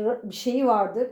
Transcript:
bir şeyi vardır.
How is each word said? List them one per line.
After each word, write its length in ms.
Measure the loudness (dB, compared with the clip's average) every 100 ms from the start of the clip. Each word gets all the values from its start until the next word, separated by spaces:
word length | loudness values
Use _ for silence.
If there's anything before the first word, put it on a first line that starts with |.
| -2 -2
bir 120 | -6 -6
şeyi 320 | -2 2 4
vardır. 420 | 4 2 -2 -4